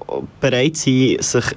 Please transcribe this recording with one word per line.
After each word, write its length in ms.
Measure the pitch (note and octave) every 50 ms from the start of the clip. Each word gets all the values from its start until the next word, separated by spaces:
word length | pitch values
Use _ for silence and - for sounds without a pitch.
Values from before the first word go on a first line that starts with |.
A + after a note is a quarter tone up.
| - - - C2 C2 - - -
bereit 360 | - C3+ B2+ B2 B2+ D#3+ D#3+
sind, 460 | - - C#3 B2+ B2+ C3 A#2+ - - -
sich 220 | - - - - - -